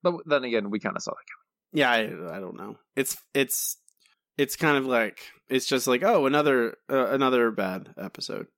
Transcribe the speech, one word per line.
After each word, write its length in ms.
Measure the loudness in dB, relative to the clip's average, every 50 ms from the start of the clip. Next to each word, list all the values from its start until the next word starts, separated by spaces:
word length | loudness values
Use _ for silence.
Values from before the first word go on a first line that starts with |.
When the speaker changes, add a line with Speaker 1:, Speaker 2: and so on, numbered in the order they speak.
| 0
Speaker 1:
But 120 | -2 -2 -2 -2
then 180 | 0 0 0 2
again, 260 | 2 0 0 0 0
we 100 | -4 -4
kinda 220 | -4 -4 -6 -4
saw 100 | -8 -8
that 40 | -10
coming. 280 | -12 -14 -20 -20 -20 _ _ _ _ _ _ -2
Speaker 2:
Yeah, 180 | 0 2 2
I, 460 | 2 2 0 -2 -6 -10 -10 -10 -10 -10
I 20 |
don't 160 | -10 -12 -12 -12
know. 200 | -14 -14 -16 -18 _ _ _
It's, 220 | -4 -4 -4 -4 -10 _ _ _
it's, 440 | -2 -2 0 -2 -6 -6 -6 -8 _ _ _ _ _ _ _ _ _ _ _ _ -2
it's 180 | -2 -2 -2
kind 220 | 0 2 2 2 2
of 80 | 2
like, 340 | 2 2 2 2 0 -4 -12 -20 -20 -20 _ _ _
it's 160 | -2 0 0
just 220 | 2 0 0 2 2
like, 160 | 0 2 4
"Oh, 240 | 4 4 4 4 4
another, 500 | 2 4 4 4 4 4 2 0 -2 _ _ _
uh, 180 | 0 2 2 2
another 420 | 2 2 2 4 4 4 4 2
bad 420 | 2 0 -4 -4 -4 -6 -10 -14 -14 -14
episode." 500 | -14 -12 _ -12 -10 -10 -8 -10 -10 _ _